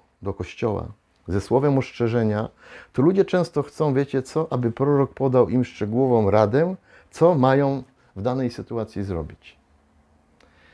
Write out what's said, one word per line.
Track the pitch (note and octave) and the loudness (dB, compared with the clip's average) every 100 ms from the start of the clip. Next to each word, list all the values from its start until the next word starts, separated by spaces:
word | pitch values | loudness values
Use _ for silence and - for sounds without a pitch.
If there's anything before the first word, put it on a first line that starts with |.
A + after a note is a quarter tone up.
| _ _ | _ _
do | F#2+ | -10
kościoła, | F#2 - - A#2 F#2+ E2 - _ _ - | -8 -10 -6 -4 -4 -8 -14 _ _ -6
ze | G2 | -6
słowem | - B2 D3 C3+ | 0 0 2 0
ostrzeżenia, | B2 - A#2 A#2+ G#2+ G#2 A2+ - - - - | -2 -4 -2 0 0 -2 -4 -10 -20 -20 -8
to | - | 0
ludzie | D3 F#3+ | 2 2
często | F#3 F3+ E3 D3 | 0 0 -2 -4
chcą, | C#3 - D3+ | -6 -4 -2
wiecie | C3+ C#3+ C3+ | 0 -2 -4
co, | B2+ D#3+ D#3+ | -4 -4 -4
aby | C3 A#2+ | -2 -2
prorok | A2+ C#3 C#3+ C3 | -2 0 2 0
podał | - C3+ B2+ G2 | -2 2 4 4
im | B2 | 2
szczegółową | A#2+ - G#2 A#2 C3+ A#2 G2+ | -2 -4 -4 0 2 2 4
radę, | G#2+ G#2 C3 F3 F#3+ _ - _ | 4 4 2 -2 -4 _ -20 _
co | - E3 | 2 4
mają | D#3+ B2+ C#3 C#3 C3+ B2+ _ _ G2 | 4 4 4 2 -2 -8 _ _ -8
w | |
danej | A2 C3 B2 | -4 -2 -4
sytuacji | - - A#2 G#2+ G2+ | -6 -8 -8 -6 -6
zrobić. | G2 E2+ D2+ D#2 - - _ _ _ _ _ _ _ _ _ _ _ | -6 -6 -8 -14 -20 -20 _ _ _ _ _ _ _ _ _ _ _